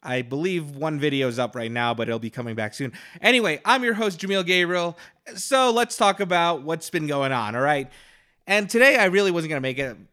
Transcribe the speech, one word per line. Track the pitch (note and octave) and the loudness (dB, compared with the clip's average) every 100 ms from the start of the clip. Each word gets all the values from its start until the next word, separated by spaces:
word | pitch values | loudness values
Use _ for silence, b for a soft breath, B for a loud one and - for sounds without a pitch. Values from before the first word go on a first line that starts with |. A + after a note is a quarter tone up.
I | - B2+ | -4 -4
believe | A#2+ C#3 F3+ F3 D3+ C#3 | -4 -4 -2 -4 -6 -6
one | D#3 D3+ | -4 -2
video | D3 C#3 C3 | -2 0 -2
is | A#2 | 0
up | A#2+ | -4
right | B2 A2+ | -4 -6
now, | A#2 A#2+ | -2 -2
but | A2+ A#2 | 0 -2
it'll | A2+ | -4
be | A2+ | -6
coming | - A#2 | -8 -8
back | A2 G#2+ | -4 -6
soon. | - C3+ - B B | -6 -10 -10 B B
Anyway, | G#3+ B3 G#3 D3 - | 2 2 2 -2 2
I'm | C4 | 2
your | B3 | 2
host, | G#3+ A3 E3+ | 0 -2 -4
Jameel | F#3+ G3 F3 | -2 -2 2
Gabriel. | F3+ F3 F3+ E3+ E3 B B - | 2 2 0 -2 -6 B B -18
So | G3+ - C4+ B3+ | -12 0 2 4
let's | A#3 A#3+ - | 2 0 2
talk | G3+ G3 | 2 2
about | G3 F3 E3+ E3 | 0 2 2 0
what's | C#3+ E3 - | -4 -6 -4
been | F3 D3+ | -4 -2
going | C#3+ C3+ | -2 0
on, | B2+ A2 | -2 -2
all | A#2 | 0
right? | C3+ D3 C3+ b b b b b - | 2 0 -2 b b b b b 0
And | G3+ G#3 | 0 2
today | A#3 C4 C4+ | 6 6 6
I | |
really | G3 F#3 G3 | 4 4 2
wasn't | E3+ D#3+ | 2 -2
gonna | D3+ | -2
make | C3 B2+ | -2 -4
a | C3+ G#2+ F#2+ | -6 -8 -20